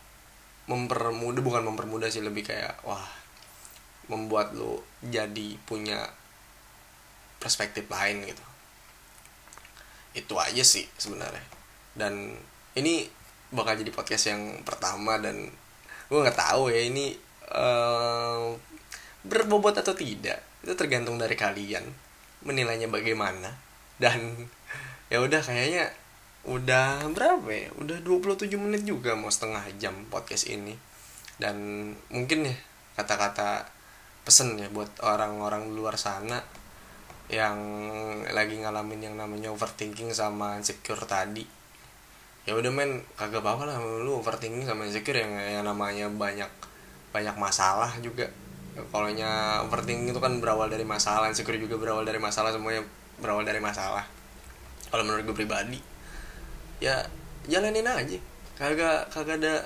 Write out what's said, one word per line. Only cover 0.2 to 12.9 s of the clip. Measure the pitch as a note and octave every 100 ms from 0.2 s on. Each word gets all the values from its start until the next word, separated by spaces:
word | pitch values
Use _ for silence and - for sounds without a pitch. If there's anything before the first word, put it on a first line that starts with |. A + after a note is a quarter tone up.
| - - - - -
mempermudah, | B2 B2 A#2+ A#2 A#2 A#2+ B2+
bukan | C3 A#2+ A2
mempermudah | A2 G#2+ A2 A2+
sih, | A2
lebih | G#2+ G#2
kayak, | G#2 G#2+ - -
wah, | A2+ G2+ F#2+ - - - - - - - - - -
membuat | A2 A2 G#2+ G#2
lu | A2 A2+ A#2 - -
jadi | B2 A#2 G#2+ G#2 G#2 G#2
punya | - A2 G#2+ G#2 - - - - - - - - - - - - - -
perspektif | B2 - G#2 - G2+
lain | F#2+ G2+ G#2 F#2+
gitu. | F2+ - - - - - - - - - - - - - - - - -
Itu | - - F#2+
aja | D2 A#2+
sih | B2+ G2 - -
sebenarnya. | G#2 G2 - - - - - - -
Dan | - G#2 G2+ G#2 A2 - - -
ini | - D3